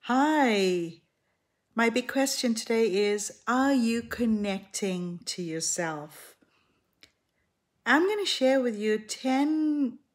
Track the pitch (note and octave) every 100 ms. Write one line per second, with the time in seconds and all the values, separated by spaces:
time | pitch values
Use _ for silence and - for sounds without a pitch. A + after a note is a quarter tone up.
0 | - B3+ D4 D#4 C4 G#3 F#3+ F3+ E3+ -
1 | _ _ _ _ _ _ _ - A#3 A#3
2 | B3 C4+ C4+ - B3 A3+ - A3+ A3+ F#3
3 | G#3 G#3 G3+ - - B3 C4+ C#4 A3+ A#3
4 | A#3 - A#3 G#3+ G3+ F#3+ G3 - G3 F3+
5 | F3 F3 - - E3+ D#3+ E3 - E3+ D3+
6 | D3+ - - _ _ _ _ _ _ _
7 | - _ _ _ _ _ _ _ - C4+
8 | F#4 G#4 F#4+ - C4 C4+ B3 G#3 G#3+ G#3+
9 | A3 - C4 C4 D4 D#4 D4+ D4 C4 -
10 | _